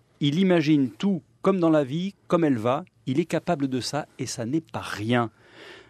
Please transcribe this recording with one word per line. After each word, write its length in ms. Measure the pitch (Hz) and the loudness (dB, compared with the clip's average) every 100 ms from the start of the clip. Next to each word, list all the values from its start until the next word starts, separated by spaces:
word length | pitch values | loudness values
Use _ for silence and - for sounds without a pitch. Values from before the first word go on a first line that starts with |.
| _ - | _ -4
il 180 | 143 156 | -2 2
imagine 500 | 190 175 147 151 131 | 4 4 4 4 2
tout 300 | - 202 185 - _ | -2 -2 -2 -6 _
comme 180 | 190 190 | 0 2
dans 100 | 165 | 4
la 140 | 156 | 2
vie, 320 | 131 156 190 - - | 2 -4 -6 -10 -2
comme 180 | 175 156 | 0 2
elle 120 | 123 | 2
va, 280 | 113 139 180 _ - | 0 -2 -4 _ -4
il 140 | 131 | -2
est 60 | 175 | -2
capable 420 | 160 - 165 139 | -2 -2 -2 -2
de 140 | 127 | -4
ça 260 | - 143 - - | -4 -6 -8 -10
et 80 | 123 | -10
ça 180 | - 113 | -8 -4
n'est 160 | 156 | -4
pas 180 | - 107 | -4 -12
rien. 500 | 92 92 107 123 113 _ - - - - | -10 -8 0 0 0 _ -20 -20 -20 -20